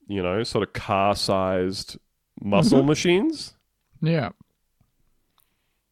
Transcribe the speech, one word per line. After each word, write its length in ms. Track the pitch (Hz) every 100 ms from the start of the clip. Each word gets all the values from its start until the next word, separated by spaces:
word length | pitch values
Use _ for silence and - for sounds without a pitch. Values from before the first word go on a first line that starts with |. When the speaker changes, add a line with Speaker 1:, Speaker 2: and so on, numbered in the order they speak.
| -
Speaker 1:
you 160 | 98
know, 200 | 90 101
sort 240 | 117 113 98
of 80 |
car-sized 1200 | - - 98 101 98 - 98 92 95 92 95 - - _ _ _ -
muscle 380 | 101 101 - 135
Speaker 2:
Mm-hmm. 80 | 139
Speaker 1:
machines. 640 | 156 175 180 311 302 - - _ _ _ -
Speaker 2:
Yeah. 280 | 160 165 107 - _ _ _ _ _ _ _ _ _ _ _ _ _ _ _